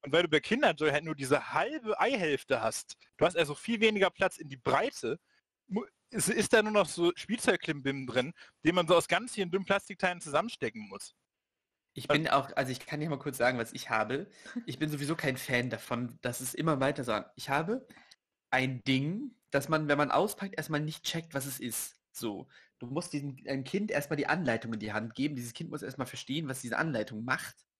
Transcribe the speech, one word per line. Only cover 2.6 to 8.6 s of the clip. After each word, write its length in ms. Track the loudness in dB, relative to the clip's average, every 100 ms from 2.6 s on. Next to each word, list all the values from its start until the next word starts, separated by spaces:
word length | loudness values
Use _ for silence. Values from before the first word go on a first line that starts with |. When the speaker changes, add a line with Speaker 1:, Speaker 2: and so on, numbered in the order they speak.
Speaker 1:
hast, 340 | 0 -4 -12 -20 _ 2
du 80 | 2
hast 120 | 4
also 180 | 0 -2
viel 240 | -4 2
weniger 300 | 4 4 2
Platz 260 | 2 -2 -2
in 120 | -14
die 80 | -4
Breite, 640 | 2 2 2 -2 -4 -4 _ _ _ _ _
mu-, 180 | -6 -6 _ _
es 160 | -2 0
ist 240 | 2 6
da 80 | 6
nur 120 | 6
noch 140 | 4 2
so 240 | 2 2 2
Spielzeugklimbim 920 | -4 0 2 2 0 -2 -2 -4 -2
drin, 260 | 0 0 -6 -20 _